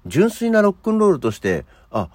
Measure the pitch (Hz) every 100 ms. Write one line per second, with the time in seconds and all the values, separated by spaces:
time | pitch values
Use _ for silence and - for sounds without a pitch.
0 | - - 220 - 233 220 208 190 220 220
1 | 208 151 113 104 98 82 - _ _ 113
2 | 87